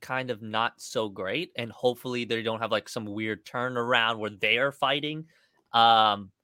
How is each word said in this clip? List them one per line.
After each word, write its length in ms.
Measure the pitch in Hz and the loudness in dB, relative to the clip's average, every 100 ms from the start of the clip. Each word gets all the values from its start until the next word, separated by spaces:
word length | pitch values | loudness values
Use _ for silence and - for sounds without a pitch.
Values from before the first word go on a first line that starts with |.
kind 300 | - 131 127 | -8 -6 -6
of 100 | 113 | -8
not 380 | 110 110 117 - | -6 -2 -2 -4
so 280 | - 127 110 | -8 -6 -4
great, 420 | 101 95 120 175 - | -6 -6 -6 -6 -8
and 140 | 117 | -10
hopefully 520 | 107 123 123 127 123 | -2 -2 -2 -4 -6
they 180 | 117 117 | -4 -2
don't 180 | 113 110 | -2 -4
have, 100 | 113 | -2
like, 180 | 110 - | -2 -2
some 160 | - | -8
weird 400 | 107 101 110 107 | -8 -6 -4 -6
turnaround 720 | - 127 123 123 117 123 113 117 | -8 -6 -4 -4 0 2 2 0
where 120 | 107 | -4
they're 420 | 104 110 113 139 | -4 0 2 0
fighting. 540 | 135 135 143 147 156 156 _ _ _ _ | 0 0 0 -2 -8 -12 _ _ _ _
Um, 580 | 120 117 113 107 101 98 _ | 6 8 8 6 4 -4 _